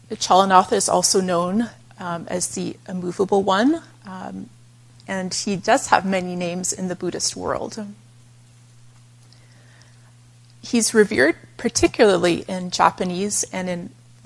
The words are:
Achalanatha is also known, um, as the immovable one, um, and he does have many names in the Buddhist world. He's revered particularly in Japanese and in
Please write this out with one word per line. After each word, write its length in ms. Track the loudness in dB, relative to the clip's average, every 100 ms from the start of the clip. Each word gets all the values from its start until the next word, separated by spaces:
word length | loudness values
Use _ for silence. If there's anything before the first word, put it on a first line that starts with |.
| -14
Achalanatha 640 | -6 4 4 6 6 6
is 160 | 2 2
also 320 | 2 2 2
known, 480 | 2 0 0 -2 -4 -8 -20 -12
um, 280 | -8 -8 -6
as 260 | -6 -6
the 220 | -6 -8 -10 -10
immovable 540 | -8 -6 -2 0 2
one, 400 | 2 2 2 0 -4 -20 -18
um, 420 | -14 -12 -12 -14 -20 -20 -20 -20 -18 -8
and 280 | -6 -6
he 200 | -6 -4
does 340 | -2 2 2 2
have 180 | 0 2
many 280 | -2 -4
names 380 | -6 -6 -4 -6
in 160 | -4 -6
the 80 | -4
Buddhist 400 | -6 -4 -6 -4
world. 480 | -4 -4 -6 -10 -12 -14 -20 -20 -20 -20 -20 _ -20 -20 -20 -20 -20 -20 -20 -20 -20 -20 -20 -20 -20 -20 -20 -20 -20 -20 -20 -20
He's 320 | -4 -2 2
revered 420 | 4 4 4 2 2 -8 -8
particularly 840 | -4 2 2 4 4 6 2 0 -4
in 220 | -8 -4
Japanese 760 | 2 2 2 -4 -4 -4 -4 -6
and 160 | -6 -4
in 220 | -6 -8 -16 -20 -4